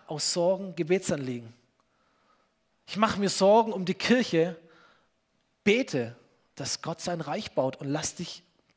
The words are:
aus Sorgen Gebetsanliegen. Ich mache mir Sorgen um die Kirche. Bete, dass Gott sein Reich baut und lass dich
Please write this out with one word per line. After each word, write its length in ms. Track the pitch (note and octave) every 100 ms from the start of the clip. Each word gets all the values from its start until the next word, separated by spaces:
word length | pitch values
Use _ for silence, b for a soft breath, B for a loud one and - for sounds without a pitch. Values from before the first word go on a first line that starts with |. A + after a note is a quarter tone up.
| -
aus 260 | D3+ -
Sorgen 420 | F3+ F3 F#3+ G3 F3
Gebetsanliegen. 800 | D#3+ F#3 - D#3 C3 A#2+ A2+ - _ _ _ _ _ _ _ _ _ _ _ _ -
Ich 100 | F#3+
mache 220 | G#3+ F#3
mir 100 | G3
Sorgen 440 | - F#3+ A3 A3
um 120 | F#3+ F3+
die 80 |
Kirche. 640 | F#3 - A3+ - E3 E3+ E3+ b b b b b _ _ _ _ _
Bete, 520 | - A3+ C4+ C#3+ A2+ A#2+ _ _ _ -
dass 260 | C3+ -
Gott 200 | D3 E3+
sein 200 | - F3
Reich 300 | D3+ F3 -
baut 220 | - C3 -
und 100 | C#3
lass 280 | D3+ D#3+ -
dich 280 | F3 - - _ _